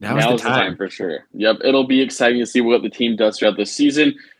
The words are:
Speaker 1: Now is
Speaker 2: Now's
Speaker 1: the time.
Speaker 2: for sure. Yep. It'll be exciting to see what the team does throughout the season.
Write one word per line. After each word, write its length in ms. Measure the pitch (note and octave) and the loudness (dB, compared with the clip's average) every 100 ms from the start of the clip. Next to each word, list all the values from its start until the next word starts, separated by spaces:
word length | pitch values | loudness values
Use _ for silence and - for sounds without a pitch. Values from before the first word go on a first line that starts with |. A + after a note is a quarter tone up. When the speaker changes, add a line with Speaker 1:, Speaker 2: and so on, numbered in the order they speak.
Speaker 1:
Now 160 | G#2 C3 | -4 0
is 80 | |
Speaker 2:
Now's 180 | A#2 A#2 | 0 0
Speaker 1:
the 60 | A#2+ | 0
time. 260 | B2+ F#2+ - | -2 -2 -6
Speaker 2:
for 120 | F#2+ | -8
sure. 380 | - F#2 D2+ - | -6 -8 -8 -12
Yep. 240 | G2 A2 G#2+ | -2 0 2
It'll 240 | C3+ C3+ C3 | 2 2 2
be 140 | C3 | 2
exciting 400 | B2+ - B2 B2 | 0 0 0 0
to 60 | A2+ | 0
see 160 | B2+ | 0
what 200 | A#2 A#2+ | 2 2
the 60 | A2 | 0
team 260 | - A#2 | -2 -2
does 240 | A2 G#2+ - | 0 0 2
throughout 200 | G#2+ G2+ | 0 0
the 80 | G#2 | -4
season. 480 | - C#3+ D3 C#3+ C3+ - | 0 0 2 2 0 -10